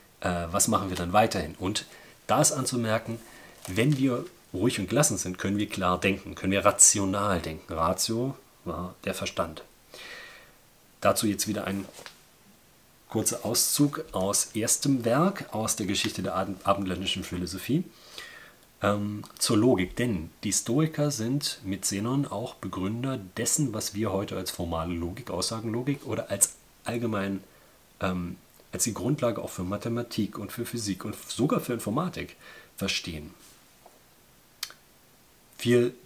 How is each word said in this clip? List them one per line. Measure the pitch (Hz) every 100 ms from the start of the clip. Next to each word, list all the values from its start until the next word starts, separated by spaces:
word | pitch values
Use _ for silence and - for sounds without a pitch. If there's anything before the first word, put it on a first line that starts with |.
| - -
äh, | 95 87 85
was | 98 -
machen | 101 98
wir | 90
dann | 87
weiterhin? | 104 113 95 78 -
Und | 92 107 - - - - -
da | 113
ist | 147
anzumerken, | - 123 123 113 110 - 117 - - - - -
wenn | 92 131 139
wir | 135 120 - - -
ruhig | - 123 110
und | 92
gelassen | 120 151 92
sind, | 92 92
können | 98 104
wir | 104
klar | - 90 90
denken, | 98 95 -
können | - 95
wir | 98
rational | 98 - - 107 98 101 101 90
denken. | 82 80 -
Ratio | 82 82 - - 113 135 - - -
war | - 76 90 -
der | -
Verstand. | - 98 - 82 80 - - - - - - - - - - - _ - -
Dazu | 101 - 107
jetzt | 98 110
wieder | 104 95
ein | 98 98 - - - - _ - - - _ _ - -
kurzer | 110 101 -
Auszug | 104 - - - 147 - -
aus | 95 95 101 -
erstem | 110 110 - 143 135
Werk, | 113 127 185 196 143
aus | - 110 -
der | 95
Geschichte | 98 - -
der | 92
Abend-, | 90 98 92 98
abendländischen | 101 95 90 95 95
Philosophie, | 90 87 87 90 - 151 180 - - - - - - - - -
ähm, | 101 104 104 104 - -
zur | - 110
Logik. | 120 98 90 -
Denn | 120 90 80 -
die | 104
Stoiker | - - 131 156 156 147
sind | 143 113 143 - -
mit | 98 95
Zenon | - 101 113 139 139
auch | 101 -
Begründer | - 95 92 95 117 135 127 95 -
dessen, | 117 - 135
was | 107 -
wir | 101 110
heute | 98 104 95
als | 92
formale | - 85 82 82
Logik, | 87 87 101 -
Aussagenlogik | 87 - 113 113 113 131 139 -
oder | 95 -
als | 98 - - - -
allgemein, | - 117 117 104 98 95 - - - - _ -
ähm, | 95 90 87 - - - -
als | 98
die | 117
Grundlage | 104 117 147 120 -
auch | -
für | -
Mathematik | 90 101 117 117 117 - 101 -
und | 98
für | - 117
Physik | 120 107 92
und | 107 - -
sogar | - - 240
für | -
Informatik | 117 - 123 180 - - - - - - -
verstehen. | 95 - - 78 76 - - - - - - - - _ - - - - - - - - - - - - - -
Für | 117 120 120 -